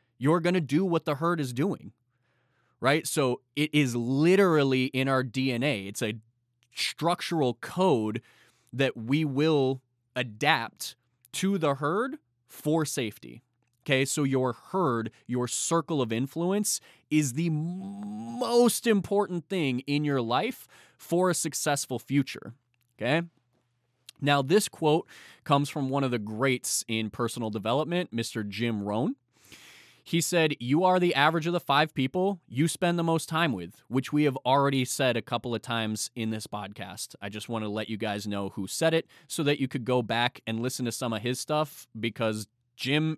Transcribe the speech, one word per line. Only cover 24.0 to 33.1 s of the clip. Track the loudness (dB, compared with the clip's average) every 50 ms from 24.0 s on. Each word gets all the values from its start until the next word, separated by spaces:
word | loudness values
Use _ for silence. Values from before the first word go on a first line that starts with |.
| _ -20 -10 _
Now, | 0 2 2 2
this | 2 4 4 2 2 2
quote | -2 0 2 4 4 4 2 -4 -12 -20 -20 -20 -20 -14 _
comes | 2 2 2 2 0
from | -2 -4 -4 -2
one | 0 0 0
of | 0 0
the | -2
greats | -2 -4 -2 0 2 2 2 0 -2 -4 -4 -4 -4
in | -2 -2 -2 -2 -4
personal | -4 -4 -4 -2 -2 -4 -4 -4
development, | -4 -4 -2 0 0 0 0 0 -2 -2 -4 -4 -4
Mister | -4 -4 -4 -4 -6 -6
Jim | -6 -4 -4 -2 -2 -2 -2 -4
Rohn. | -2 -2 0 -2 -2 -4 -6 _ _ _ _ _ -20 -20 -20 -20 -20 -20 -20 -20 -20 _ _ _
He | -2 -2 0
said, | 0 0 2 2 2 2 0 -2
"You | 0 0 2 4 4
are | 4 4 4
the | 4 2 4
average | 4 4 4 4 2 0
of | -2 -2
the | -2
five | 0 2 2 2 2 2 0
people | -2 -2 0 0 0 0 0 -2 -4 -10 -6
you | -2 0 0 0
spend | 0 0 0 0 0 0
the | 0
most | 0